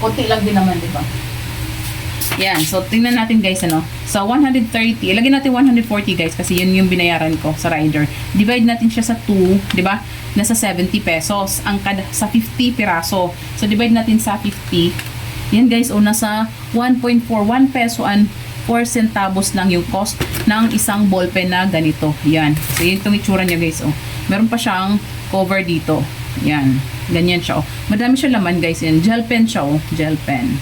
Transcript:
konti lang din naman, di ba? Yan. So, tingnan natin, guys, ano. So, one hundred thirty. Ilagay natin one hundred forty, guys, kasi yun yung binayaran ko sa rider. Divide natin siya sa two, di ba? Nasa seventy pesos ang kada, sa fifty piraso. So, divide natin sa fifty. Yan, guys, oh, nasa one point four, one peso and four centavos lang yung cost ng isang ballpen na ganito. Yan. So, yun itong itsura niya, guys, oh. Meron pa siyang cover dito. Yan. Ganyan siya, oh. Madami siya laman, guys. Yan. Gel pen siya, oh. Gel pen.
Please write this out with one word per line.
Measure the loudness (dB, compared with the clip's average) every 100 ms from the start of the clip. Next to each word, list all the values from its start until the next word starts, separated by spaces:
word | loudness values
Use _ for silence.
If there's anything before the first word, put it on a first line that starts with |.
konti | -2 -2 0
lang | 0
din | 2 2
naman, | 2 0
di | -4
ba? | -4 -4 -6 -8 -8 -8 -8 -8 -6 -8 -8 -6 -6 -4 -2
Yan. | -2 0 0
So, | -2
tingnan | 0 2 2 2
natin, | 2 2
guys, | 2 0
ano. | 0 0 -2 -8
So, | -4 -2 0
one | 2
hundred | 4 2 0 0
thirty. | 0 0 0 2
Ilagay | 4
natin | 4 2 4
one | 4
hundred | 4 2
forty, | -2 -2 -2
guys, | -2 -2
kasi | -2 0
yun | 2 4
yung | 4
binayaran | 4 2 2 0 -2
ko | -2 -2
sa | -2
rider. | 0 0 2 0 -4 -4 2
Divide | 2 4 2
natin | 4 0
siya | 0 -2
sa | -2
two, | 0 2 4 2 0
di | 0
ba? | 0 0 -4 -12 -4 -2
Nasa | 0
seventy | 0 0 0 0 0
pesos | -2 -2 -2 -2 -2 -4
ang | -4 -2
kada, | -2 -4 -6
sa | -4 0
fifty | 0 0 -2 -2 0
piraso. | -2 -2 -2 -2 -2 -4 -10 -4
So, | -2
divide | 0 2 2
natin | 4 2
sa | 2 -4
fifty. | -4 -8 -4 0 0 -2 -8 -10 -10 -8 0 4
Yan, | 4
guys, | 4 0 2
oh, |
nasa | 2 2 0 -2 -4 -6 -6 -2
one | 2 2
point | 4 2
four, | 2 0 2
one | 4 2
peso | 2 -2 -2
and | 0 4 2 0 -10 -8 -2
four | 0
centavos | 0 2 0 0 -2 0 -2
lang | 0 2
yung | 2 0
cost | -2 -4 -4 -6 0 2
ng | 2 2
isang | 2 0 2 2
ballpen | 2 2 0 0
na | 0 2
ganito. | 2 0 0 -2 0 2
Yan. | 2 2 0 -2 0
So, |
yun | 0 0
itong | 0 0
itsura | 2 0 0
niya, | 0
guys, | -2 -2 -4
oh. | -4 -6 -8 -4
Meron | 0 0
pa | 0
siyang | -2 -2 0 -2 -2 -10 -4
cover | -2 0 0
dito. | 0 -2 0 -2 -2 -6 -8 -4
Yan. | -2 2 2 2 -2 -8 -4
Ganyan | 0 2 0 0
siya, | -4
oh. | -4 -6 -2
Madami | 0 2 2
siya | 2
laman, | 2 2 0
guys. | 0 -2
Yan. | 2 4 4
Gel | 2 0
pen | 2 2
siya, | 2
oh. | 0 -2 -2
Gel | -2 -2 -2 -2
pen. | -2 -2 -4